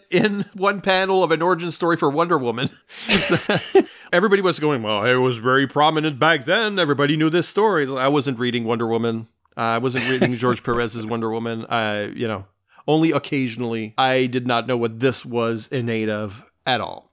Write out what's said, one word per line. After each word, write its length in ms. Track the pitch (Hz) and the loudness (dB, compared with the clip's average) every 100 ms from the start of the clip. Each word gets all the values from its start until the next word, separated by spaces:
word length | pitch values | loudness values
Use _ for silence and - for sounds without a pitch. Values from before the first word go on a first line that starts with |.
| - | -2
in 340 | - 220 202 - | 2 2 0 -6
<laughs> 40 | |
one 280 | 202 196 202 | -2 -2 0
panel 400 | 196 185 190 190 | 2 2 4 2
of 60 | 170 | 2
an 100 | 160 | 2
origin 300 | 170 175 170 | 2 0 -2
story 260 | 156 170 165 | -2 0 2
for 140 | 156 | 2
Wonder 260 | 143 175 165 | 2 2 2
Woman. 320 | 120 113 135 - _ - 226 | 0 -2 -4 -6 _ -12 -2
<laughs> 1040 | 202 190 180 - 202 - 381 - - - | 0 2 -2 0 -2 2 2 2 -4 -2
Everybody 300 | 175 202 196 | 2 4 2
was 160 | 185 151 | 2 0
going, 240 | 151 139 | 0 0
"Well, 220 | 107 104 | -2 0
it 100 | 113 | 2
was 240 | 127 127 117 | 4 2 0
very 280 | 117 131 135 | 2 2 2
prominent 520 | 147 151 156 156 135 | 2 2 2 -2 2
back 260 | 156 165 | 2 2
then. 340 | 123 196 214 202 | 2 0 0 0
Everybody 380 | 160 143 143 156 | 0 2 2 2
knew 140 | 156 | 2
this 180 | 170 156 | 2 0
story." 400 | - 220 180 135 | 2 2 2 0
I 180 | 135 131 | 0 2
wasn't 300 | 147 135 120 | 2 0 -2
reading 260 | 123 120 | -2 -2
Wonder 220 | 113 117 113 | -2 -2 0
Woman. 400 | 113 117 113 113 _ _ - | 0 0 -4 -8 _ _ -6
Uh, 40 | |
I 180 | 113 113 | -2 0
wasn't 300 | 127 123 120 | -2 -2 -2
reading 260 | 131 - 120 | 0 0 0
George 260 | 123 120 | 0 0
<laughs> 20 | |
Perez's 420 | - 120 120 117 110 | -2 -2 -2 -4 -6
Wonder 240 | 117 113 | -4 -4
Woman. 340 | 113 113 113 113 | -4 -6 -8 -4
I, 400 | 117 110 104 104 | -4 -2 -4 -6
you 200 | - 113 | -6 -6
know, 160 | 101 101 _ _ _ - | -6 -10 _ _ _ 0
only 240 | 156 160 | 2 2
occasionally. 840 | 143 - 143 127 110 120 113 107 110 | 0 -2 -2 -2 -4 -6 -4 -6 0
I 280 | 131 131 131 | 2 2 2
did 200 | 127 123 | 0 0
not 200 | 120 117 | -2 0
know 100 | 123 | -2
what 220 | 117 113 | -2 0
this 260 | 131 123 | 0 0
was 440 | 131 120 113 113 107 | -4 -2 -2 -2 -4
innate 400 | 135 120 113 107 | -4 -2 -2 -2
of 340 | 107 107 101 - _ - | -4 -6 -12 -20 _ -2
at 140 | 123 | -2
all. 300 | 101 - - | -2 -10 -14